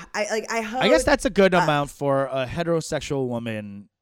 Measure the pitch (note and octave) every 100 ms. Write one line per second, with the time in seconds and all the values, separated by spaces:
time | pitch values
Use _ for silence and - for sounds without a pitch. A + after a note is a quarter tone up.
0 | F3 G3+ G#3 A3 G#3+ A3+ A3 B3 B3+ D4
1 | - G3+ C4+ G3 F#3+ F3 D#3+ D3 C#3+ -
2 | C#3+ C3+ C3+ C3 B2 C3+ E3 E3 - D3+
3 | - C#3 B2+ A#2+ A#2 A2 G#2 G2+ G2+ _